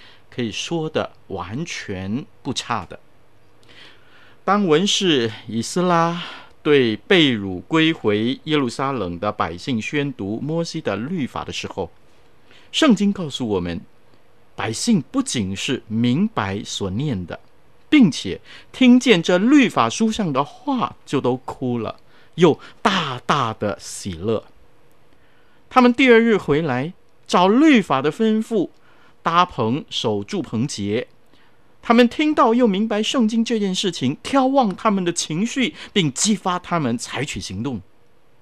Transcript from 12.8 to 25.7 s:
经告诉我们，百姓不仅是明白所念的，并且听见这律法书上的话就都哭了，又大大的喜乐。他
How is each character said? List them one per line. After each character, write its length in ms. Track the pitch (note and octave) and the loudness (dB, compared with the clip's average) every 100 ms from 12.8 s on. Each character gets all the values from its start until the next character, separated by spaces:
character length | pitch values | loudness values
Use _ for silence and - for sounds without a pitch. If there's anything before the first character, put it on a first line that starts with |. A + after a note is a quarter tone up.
| D#4 G3+ | 4 4
经 180 | G3+ | 2
告 160 | G3+ E3 | -2 -6
诉 180 | - A#2+ | -6 -2
我 120 | G2 | -2
们， 220 | F2 E2+ - - - - - - - - | -2 -8 -10 -20 -20 -20 -20 -20 -20 -8
百 180 | G2+ | -6
姓 260 | A2 - G#3+ - | -4 0 0 0
不 100 | C#4 | -6
仅 340 | - - F#2+ F#2+ | -4 -4 -4 -4
是 280 | - B2+ - | -4 -6 -4
明 400 | G#2+ A#2+ C3 G#3+ | -2 0 2 0
白 340 | - G2+ G2 A#2+ | -2 -4 -4 -8
所 240 | - G2 | -8 -6
念 360 | F#2+ D3+ G#2 E2+ | -4 -4 -4 -6
的， 140 | - - - - - - | -12 -18 -20 -20 -18 2
并 240 | D4+ G#3 | 6 6
且 300 | - G2 E2 - - - | 4 -6 -8 -10 -20 -12
听 280 | - B3+ B3 | 2 6 6
见 220 | B3+ F#3 | 6 4
这 160 | E3 F3+ | 4 2
律 320 | A3 D4 A3 | 6 6 4
法 180 | - A#2 | 2 0
书 240 | - A3 | 2 -2
上 220 | A3 F#3+ | 0 -2
的 100 | C3 | -2
话 520 | C#3+ - - B3+ D3 - - | -4 -6 -4 -2 -4 -8 -4
就 160 | C#3+ | -2
都 160 | B2+ B2+ | 0 -2
哭 400 | - - C3 A#2+ | -6 -8 -4 -4
了， 220 | G#2 - - - - - | -6 -10 -18 -20 -12 2
又 240 | E3+ C3 - - | 4 4 -4 -4
大 400 | - F#3+ D3+ B2 - | -2 0 -2 -6 -2
大 260 | D3+ A#2 | 0 0
的 240 | G#2+ G#2 - | -4 -6 -6
喜 340 | - - G#2 | -10 -12 -10
乐。 300 | D#2+ G2 A2 - - - - - - - - - - - - | -8 -4 -4 -6 -20 -20 -20 -20 -20 -20 -20 -20 -20 -20 -20
他 120 | - | -2